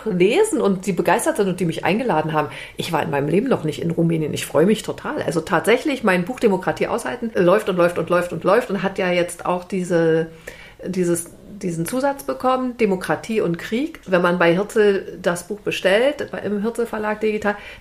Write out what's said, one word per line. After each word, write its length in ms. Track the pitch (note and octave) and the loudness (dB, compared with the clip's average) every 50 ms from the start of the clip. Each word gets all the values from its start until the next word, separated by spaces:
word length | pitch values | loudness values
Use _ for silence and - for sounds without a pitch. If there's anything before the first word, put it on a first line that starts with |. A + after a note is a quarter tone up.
| - | -6
lesen 540 | A3 F#3 F3 F3+ G3+ C4 F#4+ A4 G#4+ E4 A#3+ | -2 2 4 4 4 6 4 2 2 2 2
und 260 | F#3+ G3+ F#3+ F#3 - | 2 2 2 0 0
die 60 | G3+ | -4
begeistert 460 | F3+ F#3 E3+ F3 F3+ A#3 - - - - | -2 0 2 2 2 2 2 0 0 2
sind 100 | G3+ F#3+ | 0 0
und 120 | F3 - | 0 0
die 60 | F#3 | -2
mich 200 | D#3+ D#3+ - - | -2 -2 -2 0
eingeladen 480 | D#3+ F#3+ A3+ C4 A3+ E3 D#3 D#3 D#3 D#3 | 0 0 0 0 0 0 0 0 0 0
haben. 160 | D3+ D3+ - - - - - - | 0 -2 -2 -6 -12 -16 -16 -10
Ich 160 | - - - | -10 -6 -2
war 100 | E3 D3 | -2 -2
in 80 | - D#3+ | -2 0
meinem 200 | D3 C#3 C#3 D3+ | 0 0 0 2
Leben 180 | D#3+ G3+ B3+ C4+ | 2 2 2 2
noch 160 | G3 - D#3 | 0 0 0
nicht 180 | D#3 - - | -4 -4 -2
in 100 | - E3 | -2 -2
Rumänien. 420 | E3 - E3+ E3 E3 D#3+ D#3 C#3+ - | 0 2 2 2 2 0 -2 -2 -4
Ich 120 | - - | -6 -8
freue 200 | - - C#3 E3 | 0 2 4 4
mich 180 | G3+ G#3+ - - | 4 4 2 0
total. 380 | - - - - - D4+ - | -8 -10 -8 -8 -8 -6 -4
Also 200 | - C#3 D#3+ E3 | -4 -2 -2 -2
tatsächlich, 640 | D#3 - - D#3+ - G3 A#3 B3+ - D#4 C4+ C4 - | -2 0 0 0 4 2 2 2 2 -2 -4 0 2
mein 220 | G3+ F#3 F3+ F3 | 2 2 2 0
Buch 160 | B3 B3+ - | -2 -4 0
Demokratie 460 | - G#3 F#3+ F3+ - D#3+ - - F#3+ - | 2 2 2 2 0 -2 -2 -2 -2 -2
aushalten 440 | G#3 A#3 - B3+ B3 - A#3 A3+ - | -2 -4 -4 -6 -6 -6 -6 -4 0
läuft 340 | G#3 F3+ F3 F#3+ G#3+ - G#3 | 2 4 6 6 4 2 0
und 80 | F#3 F3+ | 2 2
läuft 220 | E3+ E3+ F3 F3 | 2 2 2 -2
und 100 | D#3+ F3 | -2 0
läuft 240 | F3 F3 F3 F3 F3+ | 0 0 0 -2 -6
und 100 | E3 - | -2 2
läuft 260 | E3+ G3 A#3+ A#3+ - | 4 4 4 2 0
und 140 | F#3+ F#3+ F#3+ | -4 -2 -2
hat 140 | G3 F#3+ - | -2 -2 0
ja 140 | F#3 F3+ | 0 0
jetzt 340 | F3+ F3 F3 F3 - - - | 2 0 0 -2 -4 -6 -4
auch 180 | - F3+ F3+ F3+ | -2 -2 -2 -4
diese, 640 | - G3+ F#3 F3+ E3+ F3 E3 E3 D#3+ D#3+ D#3+ D#3+ E3 - - - - - - - - - - - | -4 -4 -4 -2 2 2 4 4 4 4 2 0 -2 -6 -16 -18 -18 -18 -18 -20 -20 -20 -14 -8
dieses, 440 | F3+ F3+ F#3 F3+ E3+ E3+ E3+ - - - - - - | -6 -2 0 2 2 0 -2 -2 -10 -16 -20 -20 -18
diesen 380 | G3+ G3+ F#3+ F3+ E3 D#3+ E3 | -14 -8 -6 -6 -4 -4 -4
Zusatz 380 | - B3 C4 C4+ C#4 C#4 C#4 - | -4 -2 0 0 0 -2 -2 -6
bekommen, 520 | - C4 C4 - B3+ B3+ B3+ B3+ B3 A#3+ | -8 -8 -2 0 0 0 0 -2 -4 -2
Demokratie 640 | - A3+ G3 F#3 F#3 - - D#3 - - - A3 G#3+ | 0 0 0 0 0 0 -4 -4 -4 -2 -4 -2 0
und 180 | E3 E3+ E3+ E3+ | 0 0 0 -2
Krieg. 440 | - - - A#3+ D4 D#4+ - - - | -4 -4 -2 -2 -2 -2 -6 -10 -4
Wenn 160 | - F#3 F3 | 0 2 2
man 160 | F3+ F3 F3 F3+ | 4 2 2 4
bei 160 | E3+ E3+ E3+ | 4 4 4
Hirzel 640 | F#3 G3+ - - A3+ G#3 G3+ G3 - - - - E3+ | 2 0 0 2 4 4 4 4 2 -2 -6 -12 -4
das 260 | - F#3 F3 E3+ - - | -2 -2 -2 -2 -6 -10
Buch 140 | G#3 G#3 | -10 -6
bestellt, 680 | - - D#3+ - - F#3 F#3+ A3 B3+ C#4+ D4 - - - | -4 -6 -6 -4 -2 0 2 4 4 2 0 -2 -8 -8
bei, 80 | - - | -8 -6
im 220 | - G3 G#3 G3+ G3 | -4 -4 -4 -2 -2
Hirzel 220 | A#3 A3+ A#3+ A#3 | -4 -2 -4 -4
Verlag 360 | - A3+ G#3+ G#3+ G#3+ G#3+ G#3+ | -4 -4 -6 -4 -4 -4 -2
digital, 340 | A3 G#3+ G#3+ G#3+ G#3 G3+ G3+ - - - - - | -2 -2 -2 0 -2 -2 -2 -2 -8 -16 -14 -2